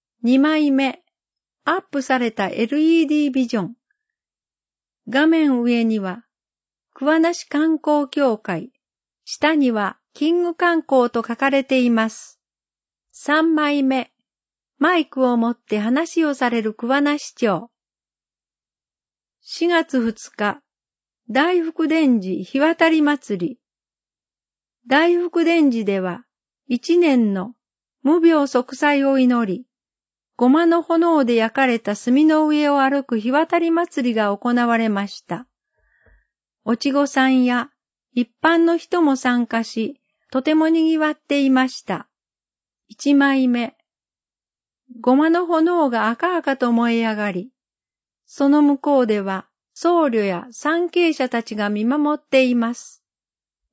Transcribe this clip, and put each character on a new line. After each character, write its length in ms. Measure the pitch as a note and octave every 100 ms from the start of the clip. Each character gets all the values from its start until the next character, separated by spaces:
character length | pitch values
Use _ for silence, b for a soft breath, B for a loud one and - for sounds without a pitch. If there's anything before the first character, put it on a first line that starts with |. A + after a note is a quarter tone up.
| _ _
二 160 | A#3 C4
枚 320 | D4 D#4 D4
目。 320 | C4+ C4+ - _ _ _ _ _ _ -
ア 140 | F4+
ッ 20 |
プ 200 | - C#4
さ 180 | C4 C4
れ 120 | A#3+
た 160 | A3 G3
エ 200 | - A3+
ル 120 | C#4+
イ 240 | D#4 E4
ー 40 | D4
デ 80 | D4+
ィ 120 | D4
ー 40 |
ビ 120 | C4 B3
ジ 120 | A3+
ョ 60 |
ン。 120 | F3 A#3+ _ _ _ _ _ _ _ _ _ _ _ _ -
画 180 | B3 D#4
面 320 | E4 D4 B3+
上 240 | A#3+ A#3
に 160 | A3+ A3
は、 240 | F#3+ G3+ - _ _ _ _ _ _
桑 260 | - C#4 D#4+
名 140 | E4
市 100 | F4 -
観 300 | D4 D#4+ D#4
光 280 | - D4 C#4
協 280 | - C#4 G#3+
会、 340 | - E3+ B3+ _ _ _ _ _ -
下 300 | - D4 D#4+
に 160 | C4
は 280 | A3 G3+ - _
キ 180 | - D4+
ン 120 | F4
グ 120 | F4 E4
観 280 | F4 E4
光 260 | - C4 A#3+
と 120 | A#3+
書 140 | A3+ A#3
か 140 | C#4
れ 160 | C#4 C4+
て 160 | C4
い 80 | A#3+
ま 200 | A3+ A3
す。 300 | - - _ _ _ _ _ _ _ _
三 440 | - - D4+ E4 D#4
枚 280 | D4+ C#4+
目。 300 | C4+ C4 B3 _ _ _ _ _ _ _
マ 140 | D4+ F4+
イ 80 | -
ク 220 | C4+ B3+
を 100 | A#3+
持 140 | A#3
っ 40 | A#3
て 220 | _ G#3
話 480 | G#3+ C4 E4 - D4+
を 80 |
さ 160 | C4+ B3
れ 100 | A#3
る 140 | A3
桑 280 | G#3+ A#3 C4+
名 180 | C#4+ D4
市 160 | - -
長。 340 | A3+ F3 A#3 _ _ _ _ _ _ _ _ _ _ _ _ _ _ _ _ _
四 280 | - - E4+
月 320 | E4+ E4 B3+
二 320 | A3+ A3 -
日、 320 | - G#3 C#4+ _ _ _ _ _ _ -
大 320 | A3+ D#4+ F4+
福 260 | D#4+ D#4+ D#4+
伝 320 | D#4+ D4 A#3
寺 240 | F#3 F#3
火 160 | F#3 C4+
渡 300 | D#4 E4 E4
り 140 | D#4+
祭 460 | D4 D4 - G3 F3
り。 100 | A#3+ _ _ _ _ _ _ _ _ _ _ _ _ A#3+
大 300 | C#4 E4+ F4
福 280 | F4 E4+ E4
伝 240 | E4+ D4
寺 160 | A#3 G3+
で 140 | G3
は、 260 | F#3 F3 - _ _ _ -
一 320 | B3 - F4
年 340 | E4+ B3+ G#3+
の 220 | G3 G3 - _ _ _ _
無 260 | C4+ E4+ E4
病 200 | D#4+ C#4
息 280 | B3+ B3+ C4
災 280 | D4+ C#4+
を 160 | C#4 C4+
祈 260 | B3+ A#3+ A3
り、 220 | F#3 B3+ _ _ _ _ _ _ -
ご 140 | B3
ま 160 | D4 E4+
の 160 | E4+
炎 440 | E4 E4 E4+ D#4+ B3
で 100 | A#3
焼 180 | A3
か 120 | C#4 C4
れ 100 | A3+
た 180 | - G#3
炭 300 | - C4 D#4
の 220 | D#4 D#4
上 220 | D4+ D4
を 120 | C#4+
歩 220 | C4+ C#4
く 160 | C4+ A#3
火 100 | A3
渡 300 | C#4 D#4+ F4
り 100 | E4
祭 400 | E4 E4+ - B3
り 60 | A3+
が 200 | G#3 G3+
行 200 | A#3+ A#3+
わ 240 | A#3+ A#3
れ 100 | A3+
ま 160 | G3+ G3+
し 160 | -
た。 240 | - F3 B3+ _ _ _ _ _ _ _ _ _ _ _ -
お 60 |
稚 200 | A#3 C#4
児 160 | C#4 C#4
さ 180 | - C4
ん 180 | C4
や 260 | B3 B3 B3 _ _ _ _
一 140 | A#3+ A#3+ _
般 200 | D#4+ E4
の 140 | E4+ E4+
人 260 | - F4+
も 120 | D#4 C4
参 300 | B3+ A#3+ A#3
加 180 | A3+
し、 380 | A3+ A3+ A3+ C#4 _ _ _
と 100 | C4
て 140 | C4+ D#4
も 140 | D#4+
賑 280 | E4 D#4+ D#4+
わ 180 | D4+ D4+
っ 60 |
て 200 | - C#4+
い 100 | C4+
ま 160 | C4 C4
し 180 | - -
た。 240 | E3+ - _ _ _ _ _ _ _ _
一 260 | - C#4
枚 340 | C#4+ C#4 C4+ B3+
目。 300 | A#3+ A#3 - _ _ _ _ _ _ _ _ _ _ _ A#3+
ご 160 | A3+ C4
ま 140 | D#4+
の 160 | E4+ F4
炎 440 | E4 D#4+ F4 C#4+
が 200 | A#3 G#3+
赤 200 | A#3 E4+
々 280 | F4 D#4 C4+
と 140 | A#3+
燃 260 | A#3 A#3 A#3
え 100 | A3+
上 80 | G#3+
が 160 | G#3
り、 200 | F3+ A#3+ _ _ _ _ _ _ _ _
そ 240 | - C#4
の 120 | D4
向 160 | D4 C#4
こ 220 | - C#4
う 60 | A#3
で 140 | G#3+
は 260 | G3 F#3+ - _ _
僧 320 | - E4+ F4 D4+
侶 200 | A3+ G3+
や 220 | F3 B3+
参 360 | A3+ D4 E4+ F4
詣 260 | F4 E4+
者 160 | D4+ B3+
た 140 | A#3
ち 120 | A3+ G#3+
が 140 | G3+
見 160 | G#3 A3+
守 340 | D4 D4 D4+
っ 20 |
て 220 | _ C4+ B3+
い 100 | A#3+
ま 180 | A#3
す。 300 | A#3+ - - _ _ _ _ _ _ _